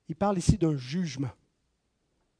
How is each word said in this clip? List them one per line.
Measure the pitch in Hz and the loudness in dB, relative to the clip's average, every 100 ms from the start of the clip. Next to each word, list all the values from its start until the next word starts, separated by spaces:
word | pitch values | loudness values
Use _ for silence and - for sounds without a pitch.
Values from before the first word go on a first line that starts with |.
| _ | _
il | 160 | -2
parle | 202 196 | 0 0
ici | - - | 2 4
d'un | 160 147 | 4 0
jugement. | 123 160 170 123 135 - _ _ _ _ _ _ _ _ _ _ | -4 -4 -4 -4 -6 -8 _ _ _ _ _ _ _ _ _ _